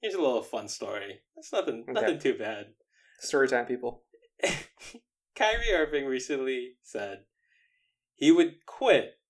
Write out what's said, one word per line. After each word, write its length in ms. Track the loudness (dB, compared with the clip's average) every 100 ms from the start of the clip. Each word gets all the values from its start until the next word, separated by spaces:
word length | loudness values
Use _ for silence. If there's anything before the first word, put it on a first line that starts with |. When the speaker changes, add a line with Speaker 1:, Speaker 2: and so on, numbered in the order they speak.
Speaker 1:
here's 140 | -6 0
a 60 |
little 200 | 0 0
fun 260 | -2 -8 -8
story. 520 | -10 -8 -8 -10 -16 _ -20
It's 160 | -8
nothing, 300 | -4 -4 -6
Speaker 2:
Okay. 100 | -6
Speaker 1:
nothing 260 | -2 0 0
too 140 | 0 -2
bad. 280 | -4 -8 -12 _ _ _ _ -14
Speaker 2:
Story 280 | -2 2 4
time, 180 | 2 0
people. 340 | -4 -6 -10 _ _ _ _
Speaker 1:
<laughs> 920 | -4 -4 -8 -18 -20 -20 _ _ _ 0
Kyrie 360 | 2 2 2
Irving 320 | 2 2 -2 -2
recently 680 | -4 -2 -4 -2 -4 -8 -14
said 360 | -12 -8 -8 -10 _ _ _ _ _ _ _ _ _ 2
he 140 | 6
would 340 | 8 6 0 -16
quit 480 | 0 4 4 4 -10